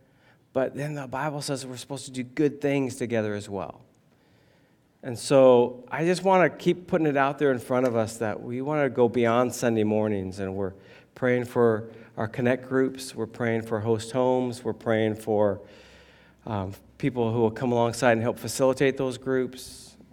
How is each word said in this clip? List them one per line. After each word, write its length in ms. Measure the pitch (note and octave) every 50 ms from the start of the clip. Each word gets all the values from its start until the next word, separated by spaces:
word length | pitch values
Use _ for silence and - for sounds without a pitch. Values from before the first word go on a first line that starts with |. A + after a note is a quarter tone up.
| _ _ _ _ _ _ _ _ _ _ -
but 200 | C3 D#3+ - -
then 220 | B2+ C#3+ D3+ D3+
the 100 | D3 C3+
Bible 380 | B2 C3 C3 C#3+ D#3 C#3+ D3 C#3
says 240 | D3 C#3 B2 C3
we're 100 | B2+ B2+
supposed 280 | A#2+ - - C#3 C3 -
to 60 | C3+
do 120 | B2+ B2+ B2
good 360 | B2 - - D3+ C#3+ D3 -
things 360 | - C#3+ C#3 C#3 C3+ B2 A#2
together 400 | - B2+ G#2+ A#2 A2+ G#2+ G#2+ G#2
as 120 | G#2 G2
well. 380 | G2 G2+ F#2+ E2 - - - - _ _ _ _ _ _ _ _ _ _ _ _ _ _ _ _ _ _ _ _ _ _ _ -
And 160 | C3+ A#2+ -
so 680 | - - D3 C3+ C3 B2+ B2 A#2+ A#2+ A#2+ - - - -
I 120 | - C#3 E3
just 200 | F3 F#3 E3+ F3
wanna 260 | G3 F#3+ F#3 E3+ C#3+
keep 380 | - - - F3 E3+ F3 F3+
putting 180 | - F#3 E3 D#3+
it 100 | D3+ C3+
out 220 | C#3 C3+ C#3 D3
there 140 | - D3+ C#3
in 80 | C3 A#2
front 260 | - - B2+ B2 C3
of 100 | B2+ A2+
us 220 | A#2 A2 G#2 -
that 240 | - A#2 G#2+ G2+ -
we 220 | A#2+ B2 A#2+ B2+ C3
wanna 260 | D3 D#3 D3+ C#3 C3
go 180 | A2 B2 B2
beyond 460 | A#2 A2+ B2+ A#2 A#2 A2+ A#2+ B2+ B2 B2
Sunday 300 | - C3 A#2+ A2+ A2 G#2
mornings, 560 | G#2+ G#2+ G#2+ G#2+ G#2+ G#2 G2 F#2 F#2+ F#2 G2+
and 160 | G2 F#2+ F#2+
we're 180 | G2 G2 F#2 F#2+ - - - - - - _ -
praying 320 | - C3 B2+ B2 B2 A#2+
for 460 | A#2+ - B2 A#2 A#2 A2 G#2+ A2+ - - - - - -
our 100 | - A2+
connect 400 | A2 - - B2 B2 B2+ B2+ B2+
groups. 480 | - C3 C3 C3+ B2+ C3 - - - -
We're 100 | A#2 A2+
praying 380 | A2 - - A#2+ A2+ A2+ A2+ A2
for 160 | - A2+ G#2+
host 320 | G#2 A#2 A2+ G#2+ A2 -
homes. 520 | - C3 B2+ B2+ B2+ B2+ B2+ B2 A#2 A#2+ -
We're 100 | A2+ G#2+
praying 420 | - - A#2+ A2 A2 A2 A2 G#2
for, 460 | A2 - A2+ G#2+ G#2 G#2+ G2+ G2 - - - - - - - - - - - - - _ _ _ _ -
um, 280 | B2+ A2 G2+ F#2 F#2+ G2+ - - - _
people 360 | - - C#3 B2+ B2 A#2 A2+ A2+
who 60 | A#2+
will 120 | A2+ A2
come 200 | A2+ - C3+ B2
alongside 420 | A#2+ A#2 A#2 A#2 A2+ - C#3 B2 A2+
and 80 | A2+
help 160 | A2+ A#2+ G#2+
facilitate 600 | - - A2+ - - C3+ C3 C3 - C#3+ C3+ C3
those 200 | - C3+ C3 A#2+
groups. 800 | A#2 - C3 C3 C3 B2+ A#2+ - - - - - - - - - - - -